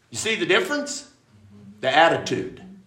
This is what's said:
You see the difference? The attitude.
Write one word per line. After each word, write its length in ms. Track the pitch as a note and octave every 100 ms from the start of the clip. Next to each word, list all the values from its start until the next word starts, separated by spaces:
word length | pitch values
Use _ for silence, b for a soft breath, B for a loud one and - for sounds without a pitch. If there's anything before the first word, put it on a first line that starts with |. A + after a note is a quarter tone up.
| _
You 80 | A#2
see 160 | A3
the 120 | G#3+ E3
difference? 640 | G3+ - D4 C#4+ - - _ _ - - - - -
The 140 | C3
attitude. 680 | C#3+ E3 C#3+ - B2 - - - -